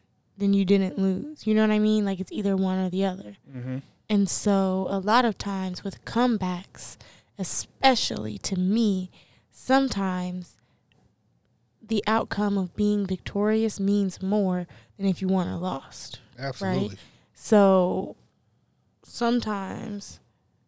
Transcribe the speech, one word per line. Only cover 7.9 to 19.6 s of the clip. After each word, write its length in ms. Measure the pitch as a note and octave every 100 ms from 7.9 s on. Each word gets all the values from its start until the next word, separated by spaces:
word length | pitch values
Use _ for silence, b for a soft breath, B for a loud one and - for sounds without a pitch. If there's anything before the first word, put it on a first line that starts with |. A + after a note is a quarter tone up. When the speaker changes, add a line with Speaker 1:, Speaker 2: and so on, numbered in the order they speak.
| A#3+ - A3 - G#3
Speaker 1:
to 180 | - F3+
me, 520 | F3+ A3 A3 F#3 F#3 b b b b
sometimes 1040 | - - C4 C4+ G3 F#3+ F3+ F3+ F3+ F3 _ _ _ _ _ _ _ _ _ _ _ _ _
the 220 | G#3+ A3 -
outcome 520 | A3 - - G#3 G3+
of 180 | F3+ -
being 300 | G#3 G#3 F#3+
victorious 720 | F#3 - G3 G#3 A3 A3 G#3
means 400 | G3 G3+ G3 -
more 460 | F#3 G#3 F#3+ F3+ F3 b b -
than 80 | G3
if 160 | F#3
you 60 | F#3+
won 200 | F#3+ F3+
or 80 | F#3
lost. 640 | F3+ C4+ - - - - - -
Speaker 2:
Absolutely. 500 | C#4 - F#3+ F#3 G#2
Speaker 1:
Right? 100 | F#2+ b b b
So 840 | - - G#3 G3 F#3+ F3+ F#3 G#3+ - _ _ _ _ _ _ _ _
sometimes 1160 | - - A#3 A#3+ A3 G3+